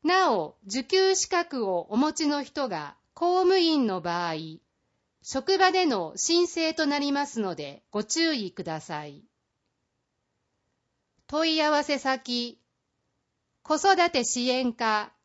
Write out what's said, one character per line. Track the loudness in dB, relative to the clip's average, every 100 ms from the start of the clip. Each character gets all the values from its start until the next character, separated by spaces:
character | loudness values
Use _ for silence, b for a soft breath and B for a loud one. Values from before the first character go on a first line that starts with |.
な | 2 4 4
お、 | 2 -2 -10 -6
受 | -6
給 | 0 2 4
資 | 2 0
格 | -2 -2 -4 -2
を | -2 -2
お | 0
持 | 0
ち | 0 -2
の | -2
人 | -4 -6 -4
が | -6 -10 -16 _
公 | -2 2 4
務 | 4 4
員 | 4 2 2
の | 0
場 | -2 -2 -2
合、 | -4 -8 -14 _ _ _ _ _ _
職 | -6 -6 0 4
場 | 4
で | 4 2
の | 0 -4 -6
申 | 0 2 2
請 | 0 -2
と | 0 -2
な | 0
り | -2
ま | -2
す | -4 -4
の | -4
で | -6 -10 -14 _
ご | -8
注 | -4 0 0
意 | 0 -6
く | -8
だ | -8 -8
さ | -8 -10 -10
い。 | -18 _ _ _ _ _ _ _ _ _ _ _ _ _ _ _ _ _ _ _ _ _
問 | -2 0
い | 2
合 | 2
わ | 2
せ | 0 -2
先、 | -2 -4 -4 -6 -6 -12 _ _ _ _ _ _ _ _ _ _
子 | -4 2
育 | 4 4 4
て | 2
支 | -2 -2 0
援 | 0 -2
課 | -2 -2 0 -4 _